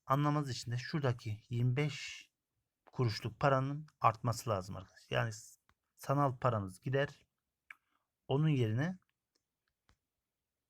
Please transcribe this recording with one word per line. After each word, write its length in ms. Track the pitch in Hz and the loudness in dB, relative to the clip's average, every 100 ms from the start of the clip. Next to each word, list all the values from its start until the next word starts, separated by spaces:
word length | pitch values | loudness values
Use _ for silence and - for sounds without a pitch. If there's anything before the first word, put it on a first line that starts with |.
| - | -2
anlamanız 440 | 135 147 147 139 | 2 2 2 -2
için 220 | 120 - | -6 -6
de 60 | 120 | -6
şuradaki 680 | - 160 135 117 - 104 - | -4 -2 0 -2 -6 -10 -6
yirmi 260 | 120 123 127 | 0 0 2
beş 540 | 151 - - - - _ _ _ _ _ _ | -2 -4 -10 -14 -18 _ _ _ _ _ _
kuruşluk 540 | - 120 - 113 - | 0 0 0 -6 0
paranın 480 | 143 135 135 147 156 _ | 2 2 0 -4 -10 _
artması 480 | 113 110 123 107 120 | 2 2 -2 -2 -2
lazım 260 | 98 92 98 | -2 -4 -10
arkadaşlar. 420 | 95 - - 127 | -14 -20 -4 -2
Yani 160 | 117 | -2
s-, 260 | 107 - - _ _ _ _ | -6 -16 -20 _ _ _ _
sanal 400 | - 143 143 123 | -2 2 2 2
paranız 440 | 127 110 98 92 | 2 2 -2 -8
gider. 280 | 131 135 147 - _ _ _ _ - - _ _ _ _ - | -2 0 0 -4 _ _ _ _ -20 -20 _ _ _ _ -2
Onun 200 | 135 156 | 2 4
yerine 500 | 139 113 110 165 185 _ _ _ _ _ _ _ _ _ _ _ _ _ _ _ _ | 4 4 2 -2 -4 _ _ _ _ _ _ _ _ _ _ _ _ _ _ _ _